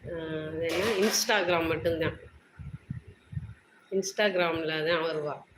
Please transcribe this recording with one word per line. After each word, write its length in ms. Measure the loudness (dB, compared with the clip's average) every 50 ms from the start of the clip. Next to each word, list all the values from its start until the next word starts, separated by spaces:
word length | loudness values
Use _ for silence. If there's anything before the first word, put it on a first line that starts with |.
| -10 -8
ஆ, 60 | -8 -6 -6 -6 -6 -6 -6
அது 180 | -6 -4 -2 -2 0
என்ன, 160 | 0 2 2 2 2 4 2
Instagram 580 | 4 4 2 2 4 2 2 4 4 2 2 2 2
மட்டும்தான். 460 | 0 0 0 0 0 2 0 -2 -2 -4 -14 -20 -20 -20 _ -20 _ -14 -12 -12 -12 -14 -12 -10 -10 -10 -10 -14 -20 _ _ -8 -8 -8 -6 -8 -14 -18 _ _ _ -20 -12 _ -2 -2
Instagram-ல 840 | -2 -2 0 2 2 2 4 4 2 2 2 0 0 0 0 0 2 2
தான் 180 | 2 2 2 0
வருவா 280 | -2 -2 -2 -4 -6 -6 -10 _ -20